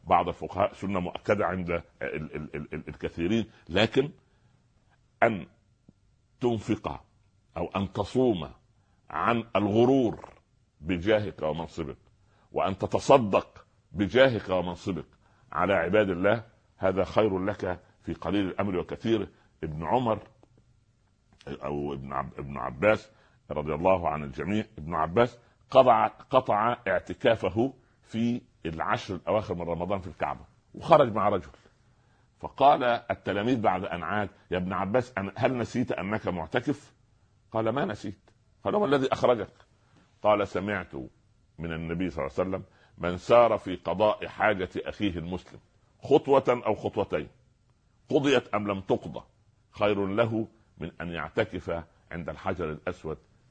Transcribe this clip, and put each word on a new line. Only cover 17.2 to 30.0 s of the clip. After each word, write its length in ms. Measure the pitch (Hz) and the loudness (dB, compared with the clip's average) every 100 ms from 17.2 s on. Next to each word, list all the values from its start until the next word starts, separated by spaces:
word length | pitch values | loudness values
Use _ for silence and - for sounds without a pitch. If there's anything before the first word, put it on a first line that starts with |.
| 107 95 | 2 0
لك 400 | 95 104 95 87 - _ | -2 -4 -6 -6 -12 _
في 100 | - | -10
قليل 320 | 80 80 98 92 | -8 -2 -2 -2
الأمر 320 | 87 98 90 | -4 -4 -4
وكثيره. 500 | 80 - 113 110 92 - _ _ | -4 -6 -2 0 -2 -12 _ _
ابن 200 | 80 76 | -10 -6
عمر 360 | 80 120 120 104 - _ _ _ _ _ _ _ _ _ _ _ - | -2 0 0 -2 -6 _ _ _ _ _ _ _ _ _ _ _ -14
أو 460 | 71 67 73 71 | -10 -6 -6 -6
ابن 200 | 69 67 | -8 -6
عب-، 260 | 67 67 - | -6 -6 -8
ابن 180 | 69 69 | -10 -8
عباس 540 | 64 65 104 107 - _ _ _ - | -8 0 2 2 -2 _ _ _ -8
رضي 220 | 73 73 | -6 -4
الله 360 | 76 92 92 80 | 0 2 2 2
عن 140 | 76 | -4
الجميع، 420 | 71 65 76 104 107 - | -6 -6 -4 -4 -4 -10
ابن 160 | 76 | -6
عباس 440 | 85 80 92 123 - _ _ - | -2 0 2 2 0 _ _ 2
قطع، 360 | 127 127 110 107 | 6 8 6 2
قطع 680 | - - 131 127 104 113 120 - | -2 0 2 4 2 2 0 0
اعتكافه 840 | 90 - 90 127 110 95 98 131 - _ _ | -2 -2 0 2 2 0 0 0 -2 _ _
في 380 | _ 113 120 120 - _ 85 | _ -2 -2 -2 -8 _ -8
العشر 500 | 80 80 110 - 90 | -6 -2 -2 -4 -6
الأواخر 400 | - 104 95 87 | -2 -2 -2 -6
من 60 | |
رمضان 380 | 85 82 87 | -4 -4 -4
في 80 | 98 | -4